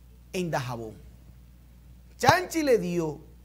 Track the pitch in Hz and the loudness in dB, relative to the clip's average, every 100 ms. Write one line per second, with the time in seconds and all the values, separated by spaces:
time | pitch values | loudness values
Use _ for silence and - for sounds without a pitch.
0 | - - - 185 175 151 127 117 110 - | -20 -20 -10 -6 -4 -4 -4 -8 -10 -14
1 | - - - - - - - - - - | -20 -20 -20 -20 -20 -20 -20 -20 -20 -20
2 | - - 247 262 359 330 285 220 175 175 | -20 0 4 4 2 -2 2 2 2 -2
3 | 156 - - - | -2 -6 -14 -20